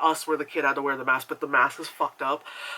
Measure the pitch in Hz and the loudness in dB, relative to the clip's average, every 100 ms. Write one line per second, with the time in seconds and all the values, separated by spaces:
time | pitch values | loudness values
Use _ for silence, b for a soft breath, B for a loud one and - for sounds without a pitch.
0 | 160 156 - 151 147 165 143 139 139 131 | 2 2 0 -2 -2 0 2 2 0 0
1 | 131 131 - - 147 139 131 - 156 - | 2 0 0 -6 0 4 4 2 -10 -4
2 | 143 - 135 151 - B B | -4 -2 -2 -2 -4 B B